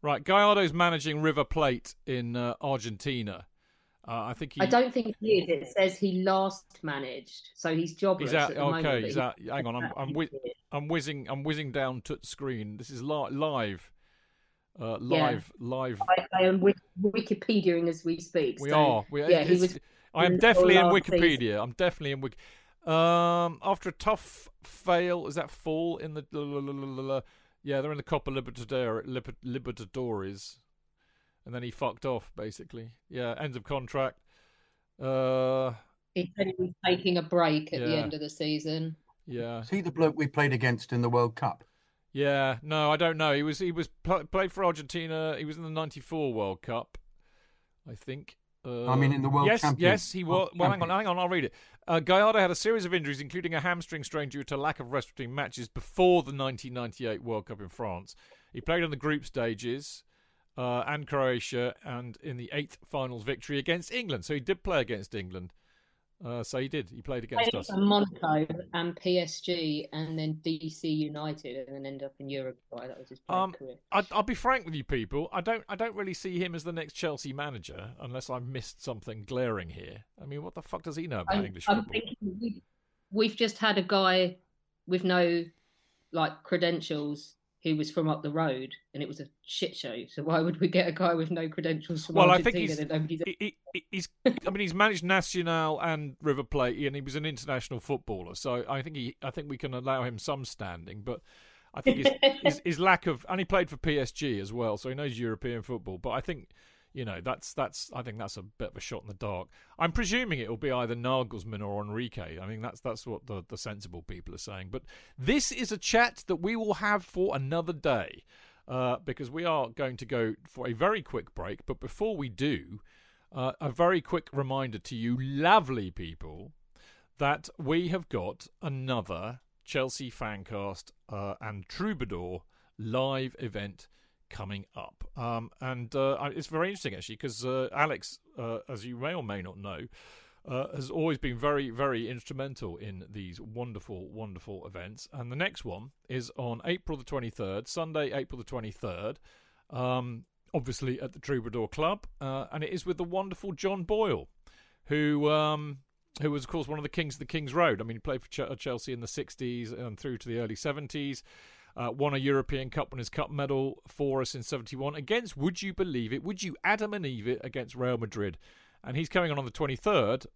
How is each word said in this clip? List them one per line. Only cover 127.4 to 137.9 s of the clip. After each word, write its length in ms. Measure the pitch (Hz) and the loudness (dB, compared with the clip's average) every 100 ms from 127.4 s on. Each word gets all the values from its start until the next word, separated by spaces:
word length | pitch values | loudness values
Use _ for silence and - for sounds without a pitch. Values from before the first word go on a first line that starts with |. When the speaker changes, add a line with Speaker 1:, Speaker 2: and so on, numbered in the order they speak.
| - - | -4 -8
Speaker 1:
we 300 | 135 165 175 | 0 0 2
have 220 | 185 170 | -2 -2
got 380 | 117 101 - - _ | -4 -4 -8 -14 _
another 800 | 165 135 131 123 98 85 101 123 _ _ | -8 -6 -2 -2 -2 -4 -6 -10 _ _
Chelsea 480 | - 143 131 - 131 | -6 -2 -2 -4 -8
Fancast, 800 | - 113 104 92 107 101 92 - _ _ | -6 -6 -6 -8 -6 -6 -6 -14 _ _
uh, 280 | 104 101 - | -8 -6 -6
and 300 | 110 104 92 | -8 -10 -12
Troubadour 720 | - 202 185 120 90 90 90 - _ _ _ | -6 -4 -4 -6 -6 -6 -8 -12 _ _ _
live 560 | 107 120 135 135 131 - | -4 0 0 -2 -4 -6
event 480 | 123 101 101 90 - _ _ _ _ | -8 -6 -8 -10 -20 _ _ _ _
coming 360 | - 95 101 95 - | -12 -8 -8 -10 -14
up. 260 | - _ - - | -14 _ -12 -6
Um, 340 | 120 117 113 _ | -4 -4 -6 _
and, 340 | 127 127 117 | -8 -6 -4
uh, 200 | 135 135 | 0 0
I, 160 | 139 143 | 0 -2
it's 180 | 151 151 | -6 -6
very 220 | 160 175 | -2 -2
interesting, 260 | 202 139 95 | -2 -6 -8
actually, 220 | 87 107 | -10 -8
'cause, 260 | 139 107 | -8 -6
uh, 240 | 123 131 131 | -2 -2 -2
Alex, 460 | - 151 | 2 2